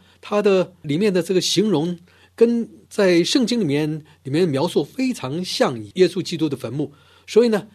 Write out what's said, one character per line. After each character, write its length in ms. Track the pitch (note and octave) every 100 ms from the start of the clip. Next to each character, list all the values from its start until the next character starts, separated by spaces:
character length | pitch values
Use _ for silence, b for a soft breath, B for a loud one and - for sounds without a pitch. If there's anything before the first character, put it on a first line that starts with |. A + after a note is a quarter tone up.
| b b
它 180 | - G#3
的 340 | G3+ F#3+ F3+ -
里 160 | D3+ D3
面 120 | G#3+
的 120 | F3+
这 100 | E3+
个 80 | F#3
形 260 | - - G#3+
容 300 | D#3 E3 E3+ b b b -
跟 340 | A#3 A#3 A3+ - -
在 320 | - G3 E3+
圣 240 | E3+ D4 A3
经 120 | A#3+
里 40 |
面， 420 | E3 C#3+ D3+ D#3 b b
里 80 | C3
面 180 | D3 F#3
描 200 | C3+ F3
述 160 | G3+
非 280 | G#3+ - C4
常 320 | - C3 D#3
像 400 | F3+ - G#3+ A#2+ G#2 F#3
耶 120 | F3+
稣 140 | F3+
基 160 | - E3
督 100 | D#3
的 80 | -
坟 160 | A2+
墓。 220 | C3+ C#3 b b b -
所 180 | G#3+
以 40 | A#3+
呢， 200 | G#3 -